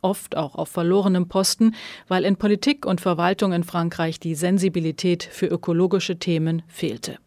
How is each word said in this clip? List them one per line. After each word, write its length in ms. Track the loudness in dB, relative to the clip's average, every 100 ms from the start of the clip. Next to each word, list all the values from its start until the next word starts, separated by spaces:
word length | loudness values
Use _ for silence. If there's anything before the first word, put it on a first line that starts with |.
Oft 340 | 0 -2 -4 -4
auch 180 | -4
auf 140 | -6 -6
verlorenem 580 | -2 2 4 4 2 2
Posten, 480 | 0 0 4 2 2 -12 -18 -2
weil 180 | 0
in 120 | 2 2
Politik 500 | 2 2 2 0 0
und 140 | 0
Verwaltung 520 | 2 2 2 2 0
in 120 | 0
Frankreich 560 | -2 -2 -2 -2 -4 -4
die 160 | -6 -2
Sensibilität 880 | 0 2 2 0 -4 -2 0 0
für 220 | -4 -4 -2
ökologische 760 | -2 0 2 2 2 -2 -4
Themen 420 | 0 0 0 -2 -6
fehlte. 500 | -6 -6 -6 -10 -12